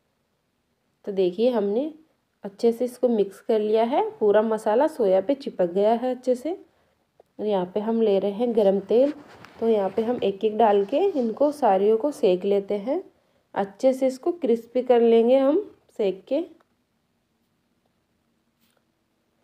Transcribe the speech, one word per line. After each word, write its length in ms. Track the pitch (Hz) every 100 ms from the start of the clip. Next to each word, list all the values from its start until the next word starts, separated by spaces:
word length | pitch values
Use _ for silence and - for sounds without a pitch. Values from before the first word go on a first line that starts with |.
| _ _ _ _ _ _ _ _ _ _ -
तो 80 |
देखिए 380 | 196 180 185 240
हमने 420 | 240 202 214 311 - _ _ _ _
अच्छे 280 | 202 - 233
से 140 | 226 247
इसको 220 | - 247
मिक्स 340 | 220 196 -
कर 180 | - 220
लिया 240 | 214 220
है, 280 | 233 302 427
पूरा 300 | 427 208 202
मसाला 460 | 226 220 220 220 311
सोया 340 | 311 202 190
पे 140 | 190 277
चिपक 320 | 226 - 180
गया 260 | 180 208
है 160 | 233 254
अच्छे 260 | 254 254 240
से। 300 | 311 381 - _ _ _ _ _ _ -
और 60 | 208
यहाँ 220 | 196 180
पे 120 | 208
हम 220 | 214 226
ले 180 | 214 196
रहे 120 | 202
हैं 240 | 196 247 220
गरम 260 | 196 196
तेल, 320 | 185 220 277 294 - - - -
तो 80 | 226
यहाँ 220 | 214 190
पे 120 | 214
हम 220 | 226 247
एक 220 | 196 196 220
एक 120 | 214
डाल 280 | 226 202 196
के 240 | 285 403
इनको 440 | 311 233 214 294
सारियों 440 | 285 233 190 202 220
को 140 | 294
सेक 340 | 285 208 180 202
लेते 320 | 202 196 208
हैं। 260 | 208 330 - _ _ _ _ -
अच्छे 380 | 196 - 262
से 140 | 262 262
इसको 260 | 262 349
क्रिस्पी 500 | 349 220 233 - 254
कर 180 | 254 240
लेंगे 360 | 233 226 226 269
हम 400 | 269 330 427 - _
सेक 360 | - 202 185 -
के। 200 | 277 349 - _ _ _ _ _ _ _ _ _ _ _ _ _ _ _ _ _ _ _ _ _ _ _ _ _ _ _ _